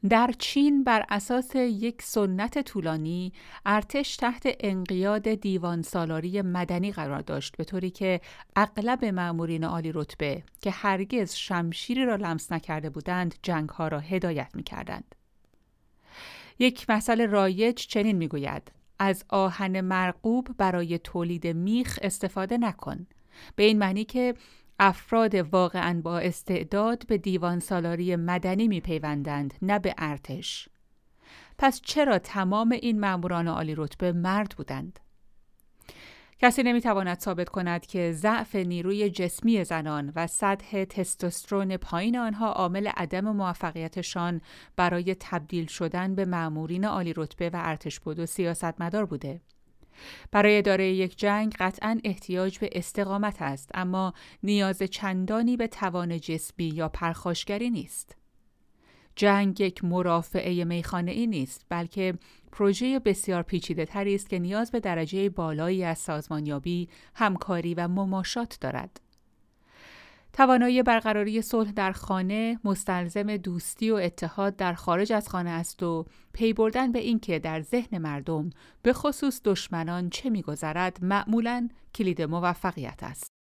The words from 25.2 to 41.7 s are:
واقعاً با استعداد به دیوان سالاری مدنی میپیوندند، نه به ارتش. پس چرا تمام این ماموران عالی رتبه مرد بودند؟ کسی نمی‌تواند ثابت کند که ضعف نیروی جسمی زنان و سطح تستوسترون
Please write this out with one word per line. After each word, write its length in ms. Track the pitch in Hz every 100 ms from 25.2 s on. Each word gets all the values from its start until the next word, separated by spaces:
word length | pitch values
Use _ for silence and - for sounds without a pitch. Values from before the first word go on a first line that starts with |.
| 220
واقعاً 680 | 196 156 185 180 185 170 175
با 140 | 165 170
استعداد 880 | 180 170 - 185 156 196 220 233 -
به 120 | 208
دیوان 420 | 185 185 175 175
سالاری 560 | 170 185 170 170 180 175
مدنی 520 | 170 180 185 190 226
میپیوندند، 840 | 190 180 160 151 147 143 143 143 -
نه 160 | 190 208
به 160 | 190 -
ارتش. 680 | 156 143 - 147 - - - _ _ _ _ _ - - - -
پس 220 | 269 254
چرا 380 | - - 285 202
تمام 520 | - 208 185 202 226
این 300 | 240 240 220
ماموران 480 | 202 185 175 175 170
عالی 260 | 160 160 156
رتبه 360 | 147 - 180
مرد 420 | 175 175 196 208 -
بودند؟ 440 | 139 135 156 - - _ - - _ _ _ _ - - - - - _
کسی 240 | 247 240
نمی‌تواند 580 | 247 240 240 202 185 175
ثابت 280 | - 175 175
کند 380 | - 180 170 -
که 260 | 190 170
ضعف 420 | 165 202 226 214
نیروی 560 | 208 180 175 180 202 208
جسمی 540 | 180 175 - 226 226
زنان 480 | 170 160 151 151 143 160
و 100 | 170
سطح 580 | - 202 202 - 202
تستوسترون 920 | 190 - 185 - 180 170 - 202 196